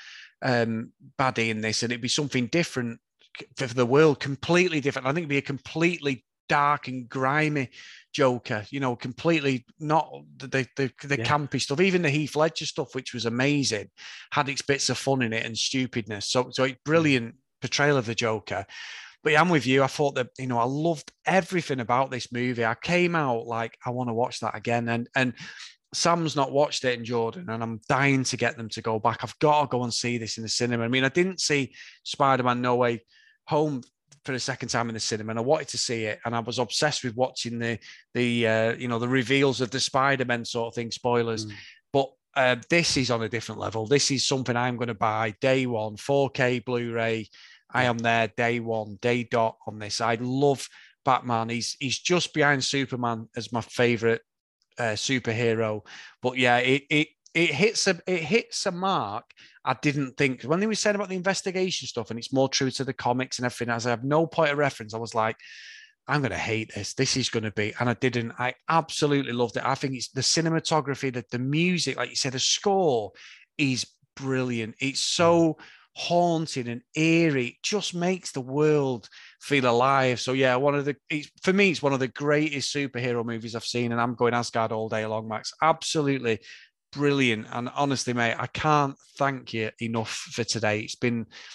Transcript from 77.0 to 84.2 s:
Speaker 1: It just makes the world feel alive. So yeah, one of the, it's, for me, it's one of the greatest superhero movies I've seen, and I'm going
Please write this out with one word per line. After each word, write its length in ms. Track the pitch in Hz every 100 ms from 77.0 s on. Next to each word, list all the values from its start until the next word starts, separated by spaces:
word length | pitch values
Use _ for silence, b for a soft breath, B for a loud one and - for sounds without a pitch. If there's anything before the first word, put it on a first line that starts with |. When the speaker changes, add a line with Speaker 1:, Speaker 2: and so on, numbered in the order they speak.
| 160 165 165 135 120
Speaker 1:
It 160 | -
just 300 | - 208 -
makes 380 | 175 175 185 -
the 80 | 139
world 720 | 127 139 151 151 135 120 - B B B
feel 280 | - 143 123
alive. 520 | 120 131 135 131 117
So 100 | -
yeah, 240 | 135 131 123
one 180 | 143
of 120 | 143 139
the, 100 | 139 -
it's, 200 | 156 143 _
for 80 | -
me, 180 | 190 196
it's 140 | 139
one 80 | 143
of 80 | 135
the 80 | 131
greatest 680 | - 147 147 156 143 -
superhero 520 | 147 139 120 127 120 117
movies 300 | 113 113 113
I've 100 | -
seen, 260 | 120 120
and 80 | 117
I'm 160 | 120
going 180 | 113